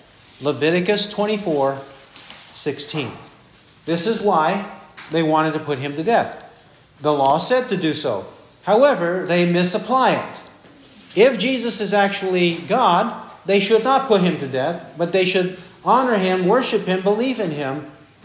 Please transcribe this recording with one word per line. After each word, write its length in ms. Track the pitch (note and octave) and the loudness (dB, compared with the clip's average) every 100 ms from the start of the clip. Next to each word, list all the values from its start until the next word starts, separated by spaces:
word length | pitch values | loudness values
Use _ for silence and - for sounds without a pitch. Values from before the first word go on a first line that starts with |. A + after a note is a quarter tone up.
| - - - - | -20 -20 -20 -6
Leviticus 680 | C3+ C3 D3+ F3+ F3+ G3+ - | -4 0 0 2 0 0 0
twenty-four 680 | - G#3 G#3 F#3 C#3+ C3+ C3+ - - - - - - - | -2 -2 -2 -2 0 0 -2 -12 -20 -20 -20 -20 -20 -10
sixteen. 580 | - D3+ C3+ - D#3 A2+ - - - - - - - - | -4 -4 -4 -6 -6 -8 -10 -20 -20 -20 -20 -20 -14 -4
This 220 | E3+ G3 | -2 0
is 140 | A3+ | 0
why 440 | G3+ E3+ D#3 G3+ G3 - - - - | 2 2 2 -2 -6 -14 -20 -20 -6
they 120 | D#3+ | -2
wanted 300 | D#3 D#3 D#3 | 2 2 0
to 60 | D3+ | -2
put 200 | C#3+ C3+ | -6 -6
him 160 | C#3+ C#3+ | -6 -4
to 80 | |
death. 320 | E3 A3 - - - - - - _ - | 0 0 0 -8 -20 -20 -20 -20 _ -6
The 120 | D3 | -2
law 240 | D3 C3+ D#3 | 2 2 2
said 320 | D#3+ B3+ B3 | 2 0 0
to 80 | F3 | -2
do 160 | D#3 | -2
so. 320 | C#3+ C3+ G2 F#2 - - _ | -2 -4 -4 -8 -18 -20 _
However, 600 | - G#3+ C#4+ G3+ E3+ F3+ F3+ | 2 4 4 2 -2 -2 0
they 260 | F3 F3 | 0 2
misapply 600 | F3 F3+ G#3+ - C4 A3+ C#3 | 2 2 0 0 2 2 0
it. 260 | - - - - - - - - - F3 | -4 -14 -20 -20 -20 -20 -20 -20 -6 4
If 240 | B3+ A3 | 4 4
Jesus 420 | A#3+ C4 A#3 - | -2 -2 -2 -2
is 120 | G3 | 0
actually 640 | G3+ G3 G3 F#3+ F3+ F3 E3 | 2 0 0 -2 0 0 0
God, 580 | C3+ A#3 G#3+ F3 A3+ - - - - | -2 2 4 2 0 -6 -16 -12 0
they 140 | G3+ | 0
should 240 | G3+ A3 | 4 2
not 240 | B3+ C4+ C4 | 4 2 4
put 140 | G3+ | 2
him 160 | F3+ D3 | 2 0
to 80 | C3+ | -4
death, 460 | C3 D3 E3+ - D3+ | -2 -2 -4 -10 -6
but 140 | E3+ | -2
they 140 | F#3+ F3+ | 0 2
should 320 | F#3 F3+ - - - | 0 -2 -6 -16 -6
honor 340 | F3 A#3 B3+ G#3+ | 2 2 2 0
him, 280 | F#3 F#3 F3+ | 0 0 2
worship 380 | B3 A#3+ G#3+ | 2 2 -2
him, 180 | F3 F#3+ | 0 -2
believe 380 | F#3 G#3 C4 A#3 | 0 0 0 -2
in 120 | F3+ | -4
him 380 | D3 C3+ D3 D3 - - _ | -4 -6 -6 -10 -18 -20 _